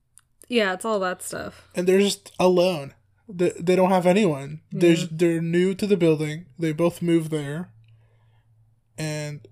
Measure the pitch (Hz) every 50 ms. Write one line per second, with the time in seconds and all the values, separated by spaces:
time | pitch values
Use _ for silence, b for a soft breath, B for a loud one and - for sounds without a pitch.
0 | _ _ _ _ _ _ _ _ _ - 247 233 208 190 185 185 - 226 220 196
1 | 185 180 185 - - - - - - - - - - _ - 180 180 185 185 196
2 | 202 202 190 - - - - - 180 185 180 175 175 185 180 147 139 139 - _
3 | _ _ _ _ _ - 190 170 180 175 - - 170 180 185 180 185 180 190 185
4 | 165 180 180 208 220 175 147 135 139 143 151 156 _ _ - - 175 170 165 -
5 | 185 175 160 156 180 170 165 165 165 165 165 175 180 190 190 185 214 196 208 175
6 | 175 160 160 147 156 151 151 165 180 - _ - 160 160 156 156 170 170 165 -
7 | 170 170 165 165 160 156 156 151 143 143 147 160 180 - - - _ _ _ _
8 | _ _ _ _ _ _ _ _ _ _ _ _ _ _ _ _ _ _ _ -
9 | 156 156 151 151 151 147 147 147 - -